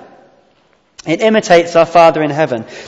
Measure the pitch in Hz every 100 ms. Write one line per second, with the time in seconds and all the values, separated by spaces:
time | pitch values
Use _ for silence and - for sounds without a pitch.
0 | - _ _ _ _ _ _ _ _ _
1 | - 170 220 214 208 170 170 165 160 175
2 | 165 156 151 147 147 117 110 -